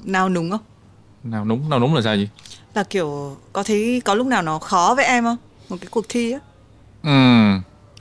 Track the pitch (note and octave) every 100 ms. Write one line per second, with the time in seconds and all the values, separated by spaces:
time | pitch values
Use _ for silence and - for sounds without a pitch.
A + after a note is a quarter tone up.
0 | - F#3+ F#3 F3 E3 G#3+ - - - -
1 | _ _ A#2+ A2 G#2+ A2+ D3+ C#3 B2 D#3
2 | A2 G#2 G#2 - - - _ G#3+ F#3+ G3
3 | D#3 C#3+ C#3+ C#3 - F#3+ G3 G#3 A3+ B3
4 | A3 G3+ C4 A3+ D#3+ D#3 - F#3+ F3 B3+
5 | C4+ B3 A#3 A#3+ - _ - F3+ F#3+ A#3
6 | - A#3+ A#3 C4+ - _ _ _ - -
7 | B2 C3+ B2+ A#2+ G#2+ G2 F#2 _ _ -